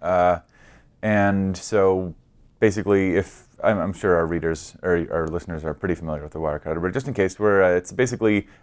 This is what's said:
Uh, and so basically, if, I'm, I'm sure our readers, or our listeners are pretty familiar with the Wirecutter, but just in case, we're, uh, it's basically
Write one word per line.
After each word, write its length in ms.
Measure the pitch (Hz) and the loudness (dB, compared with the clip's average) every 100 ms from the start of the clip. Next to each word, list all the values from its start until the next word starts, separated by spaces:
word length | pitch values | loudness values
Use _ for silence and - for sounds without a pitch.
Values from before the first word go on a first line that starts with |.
Uh, 380 | 85 90 87 85 - _ - - _ _ | -2 2 4 2 -4 _ -20 -20 _ _
and 560 | 107 104 101 98 95 90 | 0 2 2 2 0 -4
so 600 | - 107 95 92 90 - _ _ _ _ | -2 2 4 2 -2 -10 _ _ _ _
basically, 560 | 110 98 95 101 92 | 2 2 2 2 4
if, 300 | 87 95 - - - | 0 -2 -8 -20 -2
I'm, 160 | 87 101 | 0 0
I'm 140 | 85 | -2
sure 220 | - 104 | -2 0
our 120 | 87 82 | 2 2
readers, 500 | 85 82 80 - - | -2 -2 -4 -8 -8
or 240 | 90 87 82 | -2 0 0
our 160 | 80 80 | -2 -2
listeners 380 | 85 87 80 | -4 -8 -8
are 100 | 78 | -8
pretty 220 | 78 95 80 | -6 -4 -4
familiar 260 | 80 76 | -6 -8
with 80 | 76 | -8
the 60 | 80 | -6
Wirecutter, 420 | 78 76 78 80 | -4 -4 -6 -4
but 120 | 90 | -4
just 160 | 110 135 | -4 -4
in 60 | |
case, 240 | 113 95 - | -2 -2 0
we're, 200 | 107 98 | 2 4
uh, 80 | 92 | 4
it's 200 | 90 87 | 2 0
basically 560 | 95 123 117 110 104 - - | -2 -2 0 2 2 -2 -12